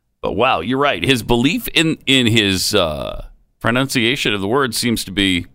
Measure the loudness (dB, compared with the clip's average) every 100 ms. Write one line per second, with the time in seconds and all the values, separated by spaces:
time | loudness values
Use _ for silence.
0 | _ _ -6 0 0 0 -2 0 0 0
1 | 0 0 2 2 2 -2 -2 0 0 -2
2 | 2 2 4 4 2 0 0 2 0 -2
3 | -8 -10 -14 -20 _ _ -2 0 0 0
4 | 0 0 -2 -2 0 0 -2 -2 -2 -2
5 | -4 0 0 0 -4